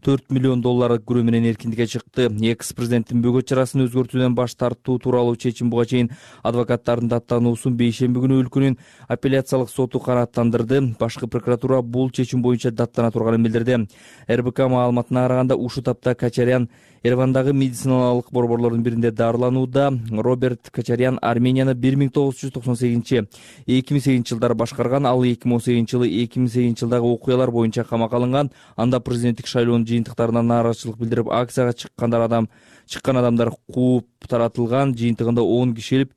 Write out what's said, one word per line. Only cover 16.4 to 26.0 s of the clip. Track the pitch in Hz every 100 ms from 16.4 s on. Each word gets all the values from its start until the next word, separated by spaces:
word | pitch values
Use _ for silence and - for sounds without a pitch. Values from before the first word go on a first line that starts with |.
| 123 127 120 - _ _
Еревандагы | 117 123 131 131 131
медициналык | 139 135 120 135 127 123 123 120
борборлордун | 123 120 117 120 117
биринде | 120 117 117
дарыланууда. | 110 117 117 123 131 131 131 139 131 113
Роберт | 107 117 127 127 120 -
Кочарян | - 120 120 127 131
Арменияны | - 117 127 131 131 127
бир | 127 135
миң | 139
тогуз | 147 139 127
жүз | 135 131
токсон | 120 120
сегизинчи, | 123 120 117 123 104 - - - -
эки | 127 127
миң | 147
сегизинчи | 135 131 117
жылдары | 117 120 113
башкарган. | 117 - 120 135 139
Ал | 127
эки | 127 117 127
миң |
он | 120
сегизинчи | 123 120 113
жылы, | 127